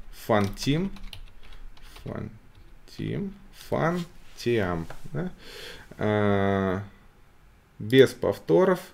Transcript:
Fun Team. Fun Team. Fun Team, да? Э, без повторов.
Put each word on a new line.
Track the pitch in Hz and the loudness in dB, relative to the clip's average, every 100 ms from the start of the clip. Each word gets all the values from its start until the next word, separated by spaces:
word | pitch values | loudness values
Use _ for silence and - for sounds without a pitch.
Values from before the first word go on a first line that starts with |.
| - - - | -14 -8 2
Fun | 107 98 - | 2 2 0
Team. | - 151 190 - - - - - - - - - - - | 0 0 0 -6 -12 -12 -14 -14 -12 -12 -12 -14 -16 -14
Fun | - - 107 113 - - - - - - | -10 -8 -10 -12 -20 -20 -20 -20 -16 -8
Team. | 107 123 196 - - - - | -4 -4 -6 -8 -18 -18 -6
Fun | 123 156 175 170 - - - | -2 0 -2 -6 -12 -18 -8
Team, | 120 117 92 85 82 - - | 0 0 2 -2 -4 -8 -8
да? | 143 180 - - - - - - - | -6 -6 -8 -16 -16 -16 -16 -16 -4
Э, | 107 104 104 101 98 98 95 92 101 - - - - - - - - - | 0 2 4 4 2 2 2 -2 -4 -14 -20 -20 -20 -20 -20 -20 -20 -12
без | 107 131 127 | 6 10 10
повторов. | - 90 98 - 165 185 180 - | 8 0 0 4 6 6 4 -2